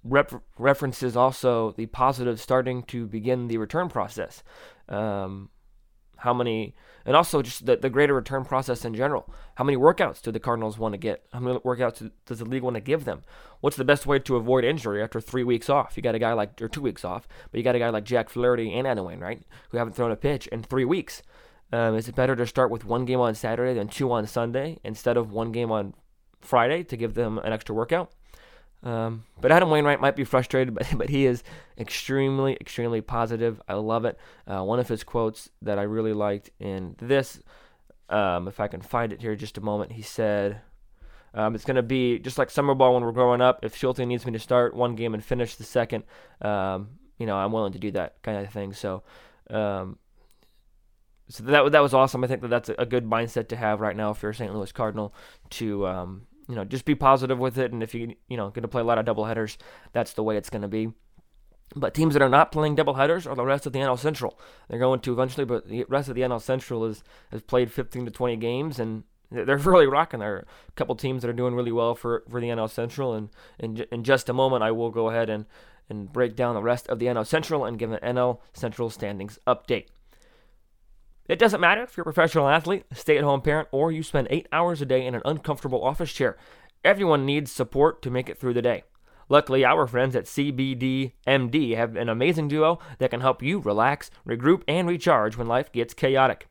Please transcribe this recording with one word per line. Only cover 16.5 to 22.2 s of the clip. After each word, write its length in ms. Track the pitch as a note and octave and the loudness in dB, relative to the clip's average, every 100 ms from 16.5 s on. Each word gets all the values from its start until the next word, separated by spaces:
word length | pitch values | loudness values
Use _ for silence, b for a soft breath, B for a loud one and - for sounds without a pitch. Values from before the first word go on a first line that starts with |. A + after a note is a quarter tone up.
| - | -6
or 60 | A2+ | -10
two 140 | D3+ | -4
weeks 220 | C3 F2+ | -4 -4
off, 240 | F2+ G2 - B B | -8 -10 -12 B B
but 80 | G#2+ | -2
you 60 | |
got 120 | A#2+ | 2
a 40 | A#2+ | 2
guy 100 | A#2 | 0
like 140 | A2 | -2
Jack 260 | G#2+ A#2+ A2+ | 0 -2 0
Flaherty 420 | A#2+ B2 A#2+ A2 | 0 2 2 -2
and 140 | G#2 | -2
Adam 200 | C3+ A2 | -2 -2
Wainwright 360 | F#2 F2+ F2+ A#2+ - B B | -4 -8 -10 -10 -14 B B
who 100 | A#2 | -6
haven't 140 | A#2 | -4
thrown 180 | A2 A#2 | -2 -2
a 40 | |
pitch 300 | G#2 C#3+ C#3 - | 0 -2 -2 -6
in 140 | A#2 | -12
three 240 | A2+ C3 | -4 -2
weeks. 380 | B2+ F3+ - - - b b b _ | 0 -2 -4 -16 -20 b b b _
Um, 220 | A#2 A2+ | 0 0
is 120 | A2 A#2 | 0 -2
it 80 | |
better 200 | A#2 | 0